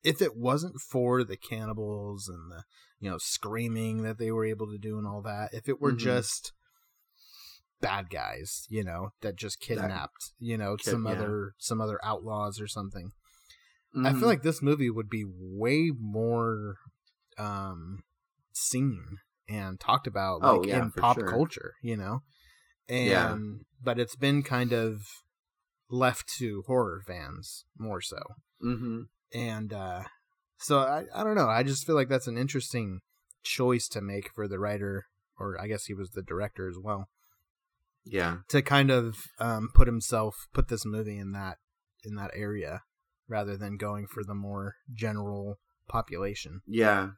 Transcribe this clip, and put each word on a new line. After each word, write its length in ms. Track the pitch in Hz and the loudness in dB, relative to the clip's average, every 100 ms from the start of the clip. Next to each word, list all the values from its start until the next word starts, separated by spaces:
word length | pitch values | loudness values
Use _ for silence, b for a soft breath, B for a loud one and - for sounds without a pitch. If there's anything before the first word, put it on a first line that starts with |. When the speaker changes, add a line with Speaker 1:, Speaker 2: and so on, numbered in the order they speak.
Speaker 1:
if 180 | 156 147 | 2 4
it 140 | 170 117 | 2 2
wasn't 440 | 123 143 175 196 | 2 2 0 -10
for 440 | - 131 123 127 | -4 0 4 2
the 120 | 110 95 | 2 -4
cannibals 920 | - 110 110 107 104 104 101 101 98 | -8 -8 -6 -4 -4 -6 -6 -8 -10
and 220 | 87 82 | -12 -16
the, 120 | 85 - b b b | -18 -20 b b b
you 100 | 101 | -8
know, 80 | 85 | -6
screaming 840 | - - 104 110 117 113 113 110 | -4 -4 -2 -2 -2 -2 -2 -2
that 160 | 110 110 | -4 -2
they 120 | 113 | -2
were 140 | 113 110 | 0 0
able 200 | 107 107 | -2 -6
to 100 | 104 | -6
do 200 | 107 107 | -6 -6
and 80 | 104 | -6
all 160 | 104 | -6
that, 280 | 107 104 107 | -6 -6 -6
if 160 | 110 - | -6 -4
it 120 | 131 | 0
were 100 | 143 | 2
Speaker 2:
Mm-hmm. 80 | 123 | 2
Speaker 1:
just 480 | 120 123 107 - - - _ _ _ _ _ B B B B B _ _ | 2 0 0 -6 -8 -18 _ _ _ _ _ B B B B B _ _
bad 280 | 110 98 90 | 0 0 -2
guys, 540 | 85 53 58 78 - - | -6 -6 -8 -8 -10 -6
you 140 | 107 | -4
know, 260 | 92 85 95 _ | -4 -6 -8 _
that 140 | 107 95 | -8 -6
just 220 | 107 - | -10 -10
Speaker 2:
That 60 | - | -6
Speaker 1:
kidnapped, 640 | 113 95 92 71 _ - _ | -4 -2 -4 -8 _ -18 _
you 180 | 117 110 | -4 -2
know, 200 | 104 107 | -2 -2
Speaker 2:
kid-, 140 | - | 0
Speaker 1:
some 160 | 113 110 | 0 0
Speaker 2:
yeah. 60 | |
Speaker 1:
other, 400 | 110 104 104 101 - | -2 -2 -4 -6 -8
some 220 | - 110 | -4 -2
other 180 | 110 101 | -2 -4
outlaws 580 | 107 107 113 107 104 101 | -4 -6 -4 -4 -4 -6
or 60 | 104 | -8
something, 420 | - 98 98 90 - b b b b b b b | -8 -8 -8 -12 -14 b b b b b b b
I 160 | 127 127 | 2 2
feel 80 | 135 | 6
Speaker 2:
Mm-hmm. 40 | 240 | 6
Speaker 1:
like 160 | 180 | 6
this 200 | 151 156 | 4 2
movie 280 | 139 147 123 | 2 4 2
would 180 | 113 107 | 0 -4
be 140 | 110 101 | -4 -6
way 640 | 90 92 98 113 147 165 127 | -10 -10 -2 2 4 2 0
more, 800 | 107 107 113 117 117 110 104 98 - _ _ _ _ - | -4 0 2 2 2 0 -4 -10 -16 _ _ _ _ -8
um, 640 | 104 101 95 87 82 95 - _ _ _ _ | -6 -4 -6 -8 -10 -12 -14 _ _ _ _
seen 500 | - - 127 135 98 73 95 _ _ - | -4 -2 2 2 0 -8 -14 _ _ -8
and 300 | 104 95 92 | -6 -6 -4
talked 260 | - 127 127 | 2 2 2
about, 340 | 98 95 90 | -2 0 4
Speaker 2:
Oh, 140 | 135 101 | 6 6
Speaker 1:
like, 100 | 95 | 6
Speaker 2:
yeah, 140 | 123 | 2
Speaker 1:
in 80 | 117 | 0
Speaker 2:
for 100 | - | 4
Speaker 1:
pop 180 | 117 120 | 4 6
Speaker 2:
sure. 100 | 98 | 2
Speaker 1:
culture, 460 | 110 160 - - - | 2 2 -2 -12 -10
you 140 | 120 110 | -6 -4
know? 240 | 98 123 b b b b b b - | -2 -4 b b b b b b -4
And, 180 | 123 120 | 0 4
Speaker 2:
Yeah. 280 | 95 85 90 107 104 - _ | 4 4 0 -6 -10 -16 _
Speaker 1:
but 160 | 127 120 | -2 0
it's 180 | 120 - | -2 2
been 260 | 139 143 | 4 4
kind 300 | 139 123 123 | 2 0 2
of 300 | 120 113 107 104 - _ _ _ _ _ _ _ | 2 2 -2 -10 -18 _ _ _ _ _ _ _
left 380 | 123 127 120 - - | 2 4 2 -6 -4
to 260 | 120 101 95 | -4 -4 2
horror 340 | 127 107 87 98 | 2 2 -2 -10
fans 580 | 87 69 - - - _ - | -10 -10 -12 -12 -14 _ -10
more 220 | 113 95 | -6 -6
so. 180 | - - - 113 _ _ | -6 -10 -12 -16 _ _
Speaker 2:
Mm-hmm. 380 | 120 120 123 113 113 _ _ | -4 -2 -4 -6 -10 _ _
Speaker 1:
And, 400 | 117 117 110 107 | -6 -6 -6 -6
uh, 300 | 104 95 90 92 b b _ _ _ | -6 -6 -8 -10 b b _ _ _
so 220 | - 143 | 2 4
I, 240 | 135 147 - | 4 0 -2
I 80 | - | -2
don't 140 | 214 214 | 2 4
know. 120 | 123 | 6
I 140 | 113 | 4
just 240 | 139 135 - | 4 0 2
feel 80 | |
like 140 | 156 131 | 2 4
that's 180 | 131 127 | 2 0
an 100 | 120 | -2
interesting 640 | 135 139 - 123 104 92 _ _ _ - | -2 -2 -2 -4 -4 -6 _ _ _ -12
choice 420 | - - 127 123 - | -6 2 4 4 2
to 120 | 110 | -4
make 300 | 101 101 - | -4 -6 -6
for 140 | - 104 | -6 -4
the 100 | 95 | -2
writer, 460 | 104 104 101 98 - _ _ - | -2 0 -2 -4 -6 _ _ -10
or 220 | 98 87 | -8 -6
I 80 | 104 | -4
guess 160 | 107 | -4
he 100 | - | -4
was 160 | 98 95 | -6 -6
the 120 | - | -8
director 460 | 90 90 104 - 92 | -4 -2 -2 -4 -8
as 80 | 90 | -6
well. 260 | 101 101 98 _ _ _ _ _ _ _ _ _ | -4 -4 -6 _ _ _ _ _ _ _ _ _
Speaker 2:
Yeah. 340 | - 98 85 87 - | -4 0 0 0 2
Speaker 1:
To 140 | 143 | 2
kind 280 | 135 143 135 | 6 6 8
of, 260 | 127 117 107 - - | 6 2 -6 -14 -4
um, 300 | 117 110 107 | -2 0 8
put 120 | - 120 | 10 10
himself, 480 | 117 - 117 107 - - | 6 0 0 0 -4 -4
put 160 | - 107 | 0 0
this 160 | 113 | 0
movie 340 | 107 107 107 101 | -2 -4 -4 -6
in 140 | 98 | -8
that, 260 | 98 95 92 _ _ _ _ | -6 -8 -10 _ _ _ _
in 120 | 107 104 | -10 -8
that 140 | 98 | -8
area 460 | - 104 104 73 85 _ _ _ _ - | -6 -4 -4 -4 -8 _ _ _ _ -6
rather 280 | 110 101 98 | -4 -2 -4
than 200 | 104 101 | -6 -4
going 300 | 104 104 101 | -4 -4 -6
for 140 | - | -8
the 100 | 101 | -6
more 400 | 101 101 101 98 - - | -6 -4 -4 -6 -10 -14
general 680 | 113 110 107 101 101 101 101 _ _ - | -4 -2 -2 -4 -4 -6 -8 _ _ -4
population. 720 | 117 - 85 98 101 73 90 - | -4 -2 -4 -4 -4 -10 -12 -2
Speaker 2:
Yeah. 440 | 113 110 101 98 | 6 8 8 4